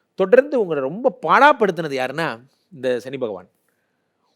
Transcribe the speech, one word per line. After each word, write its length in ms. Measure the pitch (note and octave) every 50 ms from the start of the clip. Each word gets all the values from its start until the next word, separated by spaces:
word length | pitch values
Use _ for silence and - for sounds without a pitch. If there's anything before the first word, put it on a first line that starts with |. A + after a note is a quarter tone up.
| _ _ _
தொடர்ந்து 460 | - F#3+ F#3+ A#3+ B3+ C#4 D4 D#4 A#3+
உங்களை 220 | G3+ E3+ D#3 C#3+
ரொம்ப 360 | C3 C3+ F3 A3+ C4+ B3 - -
பாடாப்படுத்தினது 720 | - D#3 F#3 A3+ C4+ D4 D4 A3+ A3 F#3+ E3+ F3 E3 D3 C#3
யாருன்னா 500 | B2+ B2+ B2+ C3+ D#3+ E3 C#3 A2+ A2+ B2+ _ _ _ _ _ F#3+
இந்த 260 | C3 B2+ B2+ B2 A#2+
சனி 180 | A#2+ C3 C#3 C3
பகவான். 300 | B2+ G#2+ G2 F2+ F#2 _ _ _ _ _ _ _ _ _ _ _ _ _ _ _ _ _ _